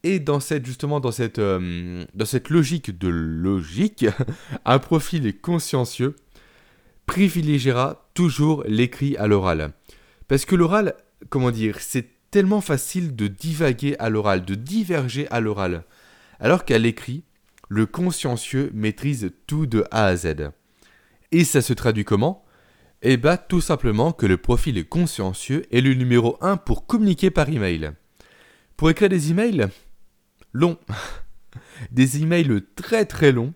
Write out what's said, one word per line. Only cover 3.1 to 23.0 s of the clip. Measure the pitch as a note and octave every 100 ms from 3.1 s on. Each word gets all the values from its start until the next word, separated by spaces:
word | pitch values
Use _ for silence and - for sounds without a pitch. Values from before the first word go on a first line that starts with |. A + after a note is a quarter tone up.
| E2+ D#2+ D#2+ F#2 G2 D#2+ F#2 G#3 - A3 - A#2
<laughs> | - - C3+ -
un | C#3
profil | - D#3+ - E3 A#2 -
consciencieux | - E3+ - C#3 A#2+ - C3 D3 _ - _ _ _ _ _ _ -
privilégiera | F3+ G3 E3+ D3+ D3 B2+ B2 C3 - _
toujours | - F3 B2 D3+ D3+ G#2+
l'écrit | G#2+ B2 - C#3 C3+
à | G#2+
l'oral. | G2+ F#2 D#2+ D2+ - - - _ _ -
Parce | C3+
que | - F#3
l'oral, | E3+ G#3 F#3+ - _ _ -
comment | C3+ B2
dire, | A2+ A2 G2+
c'est | - B2+ - _ _
tellement | G3+ F#3+ G#3
facile | F#3+ C3+ - F#3 E3 A#2+
de | G#2
divaguer | G2 E3 D#3 D#3 A#2+ C#3+ C#3+
à | A2+
l'oral, | G#2+ G#2 F#2+
de | F2+
diverger | G2+ B2+ G#3+ F#3 E3 B2+ B2+ D3
à | A#2
l'oral. | A2 G2+ F#2 E2+ - _ _ _ _ _
Alors | A2+ F3+
qu'à | - A2+
l'écrit, | A#2 A2+ - C#3 - _ _ _ -
le | G#2 A2
consciencieux | - F3+ - C3+ A#2+ - C3 C#3+
maîtrise | G#2+ G#2+ G#2+ C#3+ C3 G2 - -
tout | D3+ D3
de | A2 -
A | - G2+
à | F2+
Z. | E2+ D2+ D2 - _ _ _ _ _ _ _
Et | E3
ça | E3 C#3
se | A#2+
traduit | A#2+ A#2+ A2
comment ? | G2+ G2+ C#3 F#3+ _ _ _ _ _ _